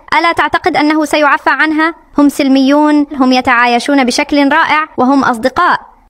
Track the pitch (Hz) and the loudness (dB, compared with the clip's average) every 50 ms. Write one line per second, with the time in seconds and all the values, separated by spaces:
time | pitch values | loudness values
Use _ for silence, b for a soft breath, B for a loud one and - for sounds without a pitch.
0 | - - - 311 339 339 330 349 302 302 - 330 - 370 285 285 294 302 311 311 | -8 -4 -2 -2 0 0 0 -2 -2 -2 -2 -2 -2 -2 -2 0 0 0 0 0
1 | 302 294 330 311 294 277 277 294 - 320 277 262 302 311 311 302 311 339 320 - | -2 0 0 0 2 2 0 0 0 -2 -2 0 0 -2 0 0 -2 -2 -4 -8
2 | _ _ - 285 285 285 - - 285 269 269 269 262 262 285 294 302 302 302 294 | _ _ -2 0 0 2 2 0 0 2 2 2 2 2 2 2 2 2 2 0
3 | 285 285 311 254 262 254 254 254 254 262 247 233 247 240 240 240 - 285 285 277 | 0 -2 -2 -2 0 0 0 0 0 0 0 0 0 0 0 -2 0 0 0 0
4 | 254 233 - 294 294 294 302 285 285 277 294 320 - - 294 311 311 311 - - | 0 0 -2 -4 -4 -2 0 0 0 2 2 0 0 0 -2 -2 -4 -4 -4 -2
5 | 254 254 285 269 - - 247 220 240 262 - 359 349 330 226 - - - - _ | 0 0 0 0 0 -2 -4 -4 -4 -4 -2 0 0 0 0 -2 -6 -12 -20 _
6 | _ | _